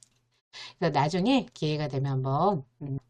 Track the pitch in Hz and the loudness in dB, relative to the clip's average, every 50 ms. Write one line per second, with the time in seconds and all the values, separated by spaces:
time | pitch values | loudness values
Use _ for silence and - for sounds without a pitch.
0 | - _ _ _ _ _ _ _ _ _ - - - - - - 170 160 147 139 | -20 _ _ _ _ _ _ _ _ _ -20 -18 -18 -16 -6 -2 -2 0 2 2
1 | 143 156 185 180 185 247 277 247 - - - - 160 151 151 151 151 143 139 135 | 2 2 2 2 2 4 4 2 2 -2 -6 -4 -2 -2 -2 -2 -2 -4 -2 -2
2 | 135 139 135 131 131 135 135 147 175 208 202 135 - _ _ - 151 139 135 139 | -2 -2 -2 -2 0 0 2 2 2 2 2 0 -4 _ _ -12 -10 -8 -8 -8
3 | - | -10